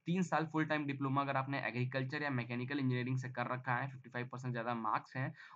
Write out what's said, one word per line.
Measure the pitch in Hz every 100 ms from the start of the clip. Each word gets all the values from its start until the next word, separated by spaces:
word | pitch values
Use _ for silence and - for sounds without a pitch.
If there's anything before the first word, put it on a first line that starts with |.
| -
तीन | 180
साल | 175 151 160
full | 156 151
time | 151 143
diploma | 135 135 139
अगर | 139 135
आपने | 131 139 -
agriculture | 117 127 131 131 147
या | 147
mechanical | 123 120 123 127 143
engineering | 131 123 123 127
से | 123
कर | - 123
रखा | 127 131 123
है, | 135
फिफ्टी | - -
फ़ाइव | 123 123
परसेंट | - 127
ज़्यादा | 117 117 117
marks | 110 127 - 131
हैं | 143 - -